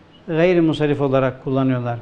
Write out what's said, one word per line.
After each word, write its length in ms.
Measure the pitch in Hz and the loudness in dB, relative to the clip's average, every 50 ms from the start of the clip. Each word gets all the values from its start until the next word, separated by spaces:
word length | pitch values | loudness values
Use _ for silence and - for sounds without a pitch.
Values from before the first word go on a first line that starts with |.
| - - - - - - | -20 -20 -20 -16 -10 -4
gayr-i 320 | 165 160 170 185 180 175 | 0 2 2 4 4 4
munsarif 400 | 165 156 143 - 151 147 143 - | 2 2 0 0 0 0 0 0
olarak 440 | 143 135 131 135 131 127 131 - - | 0 0 2 2 0 0 -4 -6 -6
kullanıyorlar. 540 | 143 131 135 135 131 127 123 120 120 120 113 | -4 -2 0 0 0 0 -2 -4 -6 -8 -8